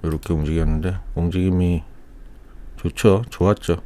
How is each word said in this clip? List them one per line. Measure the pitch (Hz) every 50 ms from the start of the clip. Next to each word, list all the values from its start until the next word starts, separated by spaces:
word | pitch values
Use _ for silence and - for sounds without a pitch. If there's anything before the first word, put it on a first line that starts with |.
| -
이렇게 | 82 78 78 - - 87
움직였는데 | 78 78 73 80 82 80 76 80 78 80 90 92 92 - - -
움직임이 | - 85 87 85 92 92 92 90 90 90 87 87 82 - - - - - - - - - - - - - - - - - - -
좋죠. | - - 87 - - - 110 95 101 120 -
좋았죠. | - - 87 95 104 - - - 85 82 -